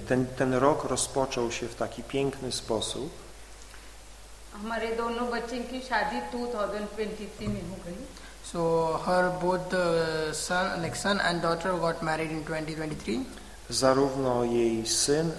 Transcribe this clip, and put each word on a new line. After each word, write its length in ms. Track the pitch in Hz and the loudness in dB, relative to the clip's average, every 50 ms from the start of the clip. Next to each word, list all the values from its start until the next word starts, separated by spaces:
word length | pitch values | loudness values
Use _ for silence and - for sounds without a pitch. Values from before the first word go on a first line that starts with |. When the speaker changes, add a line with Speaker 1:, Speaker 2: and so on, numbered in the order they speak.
| 104 - | 0 2
Speaker 1:
ten, 180 | 131 127 127 | 4 4 4
ten 280 | 123 - - 139 127 127 | 2 0 0 2 2 4
rok 320 | 127 135 143 156 147 - | 6 6 6 6 4 2
rozpoczął 680 | 131 131 123 - - - 139 131 131 - 127 120 117 | 0 0 0 0 0 2 0 0 2 0 0 0 0
się 160 | - - 120 113 | -2 -4 -6 -6
w 80 | - | -4
taki 280 | - 113 110 - - 120 | -4 -4 -4 -4 -8 -8
piękny 480 | - - 139 139 135 131 - 127 123 | -4 -2 0 0 0 -2 -4 -6 -6
sposób. 600 | 117 - - - 113 107 - - - 113 131 170 - - - - - - - - - - - - - - - - - - - - - - - - - - - - - | -6 -6 -2 0 0 0 0 -2 -4 -4 -6 -8 -8 -12 -14 -14 -16 -16 -16 -16 -16 -16 -16 -16 -16 -16 -16 -16 -16 -16 -16 -18 -18 -18 -18 -18 -16 -16 -16 -16 -14
Speaker 2:
हमारे 420 | 208 208 226 233 220 220 226 226 | -10 -6 -4 -2 -2 -2 0 0
दोनों 340 | 233 240 240 233 240 247 226 | 0 0 0 0 0 0 0
बच्चे 300 | 226 226 233 - 262 240 233 - | 0 -2 -2 -4 -4 -4 -4 -4
की 100 | 262 254 | -6 -8
शादी 400 | - - 240 214 - - 240 247 - - | -4 0 0 0 2 0 0 -2 -4 -4
टू 160 | 254 240 240 240 233 | -4 -4 -4 -2 -2
थाउजेंड 340 | 208 202 190 202 208 208 202 - | -2 -2 -2 -2 -4 -6 -6 -4
ट्वेंटी 320 | 220 214 196 180 - 208 190 - - | -4 -4 -4 -4 -6 -8 -10 -10 -6
थ्री 100 | 214 202 | -4 -4
में 220 | 202 196 175 175 | -4 -4 -4 -6
हो 60 | 190 185 - | -8 -8 -8
गई। 140 | 170 180 214 269 - - - - - - - - - | -8 -8 -10 -10 -12 -14 -16 -16 -16 -16 -14 -14 -6
Speaker 3:
So 100 | - 175 165 165 165 165 165 160 160 156 - | -2 0 2 4 4 4 4 2 0 0 2
her 260 | 185 180 180 180 180 180 - | 4 4 6 6 4 2 2
both 300 | 175 180 185 175 165 - | 2 2 2 2 0 0
the 640 | 185 185 175 170 165 165 160 160 160 156 156 156 151 | 2 2 4 4 4 4 4 2 2 0 0 -2 -2
son, 480 | - - - 180 180 190 196 190 175 | -4 -2 0 2 2 2 2 0 -2
like, 160 | 170 160 - - | -2 -4 -4 -2
son 220 | - 202 202 196 | 0 2 2 4
and 220 | - 175 175 170 | 4 2 2 2
daughter 300 | 165 165 165 165 - 190 185 170 | 2 2 2 2 2 0 0 2
got 220 | 165 165 165 165 | 2 0 0 0
married 300 | 170 156 156 156 160 151 | 0 0 0 0 0 -2
in 120 | 160 160 151 | -4 -4 -4
twenty 320 | 156 160 156 156 156 156 | -4 -4 -4 -4 -4 -4
twenty-three. 500 | 156 156 151 151 147 - 196 220 254 262 - - - - - - - - - | -4 -4 -6 -6 -6 -4 -4 -2 -2 -4 -6 -10 -12 -14 -14 -16 -16 -10 -4
Speaker 1:
Zarówno 720 | 120 120 135 131 131 135 139 135 131 139 135 127 123 120 120 | 0 4 6 6 8 8 6 4 2 2 2 2 4 4 4
jej 440 | 117 117 120 117 117 113 113 113 - | 4 4 4 4 4 4 2 0 0
syn, 440 | - - - 143 143 156 165 165 160 | 2 2 4 4 4 4 2 0 -2